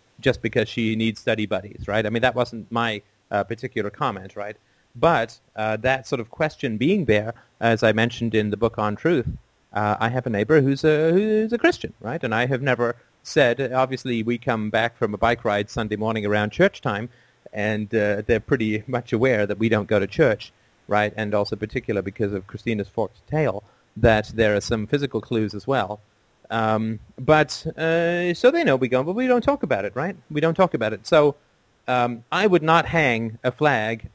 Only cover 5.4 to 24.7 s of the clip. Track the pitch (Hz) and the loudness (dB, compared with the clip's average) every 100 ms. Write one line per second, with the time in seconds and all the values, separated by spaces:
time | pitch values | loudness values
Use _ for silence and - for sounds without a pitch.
5.4 | _ - 110 110 127 131 - 127 110 - | _ -6 -4 0 0 -2 -2 -6 -6 -4
6.4 | 156 - 131 107 151 208 120 104 110 - | -6 -4 -6 0 0 0 2 0 0 -10
7.4 | _ - 117 113 113 107 117 - 117 110 | _ -2 0 4 4 4 0 -2 0 0
8.4 | 107 101 113 - 107 104 165 151 - - | 0 0 -2 0 -4 0 0 0 -2 -8
9.4 | _ _ _ 101 107 104 117 127 123 101 | _ _ _ -2 0 0 -2 -2 -2 -2
10.4 | 107 156 131 139 156 151 160 185 214 214 | 4 4 4 2 2 2 2 2 2 0
11.4 | 220 233 339 - - - 113 156 117 110 | 0 0 0 0 -8 -10 -8 -6 -2 0
12.4 | 123 123 135 120 120 120 _ _ - 156 | 0 0 0 0 0 -4 _ _ -2 2
13.4 | 123 120 127 131 131 131 131 117 113 120 | 2 2 -2 0 0 -2 -4 -2 -2 -2
14.4 | 131 110 107 110 117 - 107 104 117 117 | -2 -2 0 0 0 -2 -4 0 0 0
15.4 | 113 104 104 123 107 104 110 110 104 104 | 0 -2 -2 -6 -6 -4 -4 -2 -2 0
16.4 | 107 - 196 - 123 104 123 _ _ _ | 0 0 0 0 -6 -4 -8 _ _ _
17.4 | - 107 104 107 101 113 104 101 104 110 | -14 -4 -4 -4 -2 0 2 0 0 0
18.4 | - 135 110 107 127 120 - 110 131 107 | 0 0 0 -2 -4 -6 -2 0 2 2
19.4 | 101 98 113 107 98 104 98 - 135 101 | 0 0 0 0 2 0 0 2 2 2
20.4 | - _ _ _ - 104 104 107 104 104 | -8 _ _ _ -2 0 0 -2 -2 -2
21.4 | 101 104 107 127 - 101 95 - 101 101 | -2 -4 -6 -6 -4 -4 -4 -4 -4 -4
22.4 | 95 - 117 107 98 - 98 _ - 156 | -10 -10 -6 -4 -4 -6 -6 _ -6 -2
23.4 | 135 98 - _ _ - 113 107 - 113 | -2 -4 -12 _ _ 2 4 4 0 0
24.4 | 107 101 - | 2 2 0